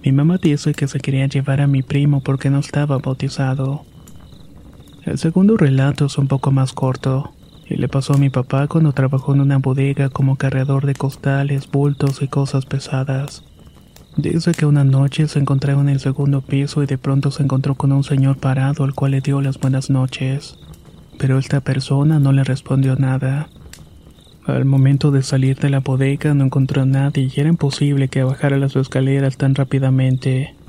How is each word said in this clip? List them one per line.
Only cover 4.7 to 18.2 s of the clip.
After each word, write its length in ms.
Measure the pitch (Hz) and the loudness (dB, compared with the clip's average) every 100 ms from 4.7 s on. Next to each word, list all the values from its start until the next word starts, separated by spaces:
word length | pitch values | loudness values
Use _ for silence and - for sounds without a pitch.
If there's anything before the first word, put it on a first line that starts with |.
| - - - | -20 -20 -12
El 140 | - 160 | -8 -4
segundo 400 | 165 185 196 220 | -2 2 4 4
relato 480 | 143 131 139 139 139 | 4 4 2 0 -2
es 120 | - | 0
un 120 | 139 | 0
poco 220 | 135 139 | 0 2
más 200 | 135 131 | 0 0
corto, 640 | - 131 127 135 131 147 - - - - | -2 -4 -2 -2 -2 -4 -16 -20 -20 -8
y 60 | - | -4
le 140 | - | -2
pasó 240 | 135 131 | -2 0
a 40 | 139 | 2
mi 120 | 139 | 2
papá 380 | 131 123 135 143 | 0 0 -2 0
cuando 240 | 165 156 | 2 2
trabajó 400 | 135 131 135 127 | 2 0 0 0
en 80 | 139 | 2
una 160 | 139 135 | 4 2
bodega 500 | 135 131 135 139 135 | 0 0 0 0 -2
como 300 | - 135 135 | 0 0 0
cargador 480 | 135 135 135 135 139 | 0 -2 0 0 0
de 100 | 131 | -2
costales, 760 | 139 - 139 139 139 139 - | -4 -4 -2 0 0 -4 -2
bultos 520 | 143 143 135 143 135 | 0 0 0 -2 -2
y 80 | 135 | -4
cosas 360 | 143 139 139 - | -2 -2 -2 -4
pesadas. 800 | 135 - 131 131 135 143 - - - - - - - - - | -8 -4 -6 -4 -4 -6 -12 -20 -20 -20 -20 -20 -20 -8 -4
Dice 340 | 143 165 165 | -2 0 0
que 140 | 165 151 | 0 2
una 180 | 143 | 4
noche 440 | 139 135 139 - 151 | 4 4 2 0 -2
se 120 | 147 | 0
encontraba 420 | 139 139 139 139 | 0 0 2 2
en 60 | 143 | 2
el 140 | 135 | 0
segundo 400 | 135 131 139 139 | -2 -2 0 0
piso 420 | 135 139 143 - | -2 -2 -2 -2
y 20 | 143 | -2
de 120 | 131 | -2
pronto 340 | 139 135 139 | 0 0 0
se 120 | 139 | -2
encontró 320 | 135 131 139 135 | 0 0 0 0
con 180 | 139 | 2
un 100 | 139 | 2
señor 340 | 139 139 | 2 2